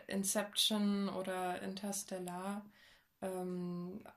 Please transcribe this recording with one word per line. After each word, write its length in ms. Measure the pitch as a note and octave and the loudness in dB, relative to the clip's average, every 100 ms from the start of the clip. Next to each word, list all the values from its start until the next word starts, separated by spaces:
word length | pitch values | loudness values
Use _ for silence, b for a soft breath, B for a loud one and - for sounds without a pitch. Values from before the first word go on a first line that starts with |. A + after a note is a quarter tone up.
| - | -2
Inception 1000 | G3 G3 G#3+ G3+ - - G#3+ G#3 G3+ G3 | 0 2 2 2 2 4 6 6 4 2
oder 520 | F#3 F#3+ F#3 F3+ F3+ | 0 0 0 0 0
Interstellar, 1040 | G3 F#3+ G#3 G3+ - F#3 F3+ F3 F#3+ G3+ G#3 B B B B _ | -4 -4 -4 -4 -4 -4 -4 -4 -2 -4 -6 B B B B _
ähm, 800 | F#3+ F#3 F#3 F3+ F3+ F3 F3 G3+ - | -4 -2 -2 -2 -2 -4 -6 -8 -12